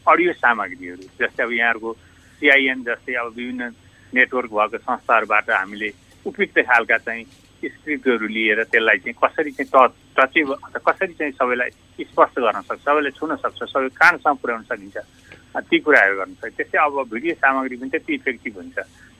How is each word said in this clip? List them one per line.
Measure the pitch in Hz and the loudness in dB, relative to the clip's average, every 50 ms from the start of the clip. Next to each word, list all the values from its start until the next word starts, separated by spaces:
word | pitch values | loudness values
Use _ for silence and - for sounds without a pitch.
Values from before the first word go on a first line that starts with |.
| - | 4
अडियो | 170 160 165 175 175 151 | 4 4 4 4 0 0
सामग्रीहरू, | - - 123 117 107 98 92 90 87 90 87 87 90 95 92 _ - 120 | 2 2 2 2 2 -2 -8 -8 -14 -14 -16 -16 -16 -18 -16 _ -4 -4
जस्तै | - - - 123 | -4 -2 -4 -4
अब | 117 | -2
यहाँहरूको | 120 117 117 117 113 110 110 113 110 - - - _ - - - - - | -2 0 0 0 0 -2 -6 -10 -10 -10 -16 -20 _ -20 -20 -20 -10 0
सिआइएन | 147 143 139 139 135 131 131 131 120 | 4 4 4 4 4 0 -2 -4 -4
जस्तै | 117 117 - - 131 127 | -6 -6 -6 -6 -8 -6
अब | 123 120 117 110 | -6 -6 -6 -8
विभिन्न | 120 120 123 127 123 123 120 113 _ _ - _ - - - 127 | -10 -10 -8 -8 -8 -8 -8 -10 _ _ -20 _ -20 -14 -4 2
नेटवर्क | 127 127 - 131 127 120 | 2 2 2 2 -4 -4
भएको | 110 110 104 107 104 113 | -2 0 0 0 0 -2
संस्थाहरूबाट | 104 - - 120 - - - 117 110 107 101 107 107 - 117 | -8 -4 -4 -6 -4 0 2 2 2 2 2 0 0 0 0
हामीले | 110 98 95 98 104 104 107 104 - _ _ _ - _ - | -2 -2 -2 -4 -8 -8 -8 -8 -8 _ _ _ -20 _ -12
उपयुक्त | - - - 190 - - 160 | -10 -4 -4 -4 0 0 0
खालका | 117 120 123 117 110 - 117 | 2 4 4 4 4 2 0
चाहिँ | 113 - 117 113 117 110 - - - _ _ _ - - | -2 -2 -6 -10 -10 -12 -16 -20 -20 _ _ _ -10 -10
स्क्रिप्टहरू | 139 - - - 151 151 131 - 131 120 110 110 | -10 -10 -10 -6 -6 -6 -2 0 0 0 0 -2
लिएर | 104 107 110 110 110 107 110 113 | -4 -2 0 2 2 2 2 0
त्यसलाई | - - 113 110 113 104 | 0 0 2 4 4 2
चाहिँ | 95 87 117 113 - - - | 2 0 -8 -4 -2 -2 -2
कसरी | - - 156 147 | 0 -2 -4 -4
चाहिँ | 131 - 139 - - 135 127 | -4 -8 -6 2 4 6 6
टच, | 110 - _ _ - - | 6 2 _ _ -4 2
टचेबल | - 131 131 - 165 151 135 135 | 2 2 2 2 0 0 0 -4
अथवा | - - - - 117 - 165 | -8 -8 -12 -10 -2 -2 -2
कसरी | 139 - 190 180 165 | 0 0 -4 -6 -4
चाहिँ | - 156 143 | -6 -6 -6
सबैलाई | 135 - 131 123 123 123 123 123 _ _ _ _ - - | -2 -2 -2 0 0 -2 -2 -6 _ _ _ _ -14 -14
स्पर्श | 147 - - 165 151 - - 147 | -12 -4 2 2 2 2 2 0
गर्न | 123 107 101 101 | 0 0 0 -2
सक्छ, | 90 - 113 92 | -6 -8 -10 -6
सबैलाई | - 143 147 151 147 139 | 0 0 0 2 0 -2
छुन | 139 - 156 160 147 | -6 -6 -6 -6 -6
सक्छ, | - - 110 - - 120 | -4 -6 -6 -6 -6 -12
सबै | - - 135 131 131 | -4 -4 -2 -4 -2
कानसम्म | - - 160 175 170 139 - 156 143 | 0 4 4 4 4 4 0 0 0
पुर्याउन | 131 - 127 117 113 98 | 0 -2 -6 -6 -6 -6
सकिन्छ, | - 120 104 95 101 98 107 - _ _ _ _ - - - - _ - | -8 -10 -10 -10 -14 -14 -14 -14 _ _ _ _ -20 -20 -20 -20 _ -10
अ, | - | -10
ती | - - 170 165 | -2 0 0 0
कुराहरू | - 151 139 120 101 98 98 | 4 4 6 6 6 4 2
गर्न | 98 95 92 92 | 0 -4 -8 -10
सक्छ। | - - 113 - | -12 -12 -12 -8
त्यस्तै | - 147 - - 180 | -8 -8 -2 0 0
अब | 156 147 139 139 131 117 107 | 0 2 0 -4 -6 -6 -6
भिडियो | 117 147 170 156 | -6 -4 -4 -4
सामग्री | - - 135 135 135 131 127 123 | 2 2 2 2 2 -2 -4 -8
पनि | 120 131 135 | -8 -8 -6
त्यति | 160 151 - - 147 | -6 -6 -4 -4 -6
इफेक्टिभ | 127 - 135 117 - - 127 101 | -4 -4 -6 -6 -6 -10 -12 -12
हुन्छ, | 92 85 85 - 101 92 - - - - - _ | -12 -16 -12 -10 -10 -12 -12 -16 -20 -20 -20 _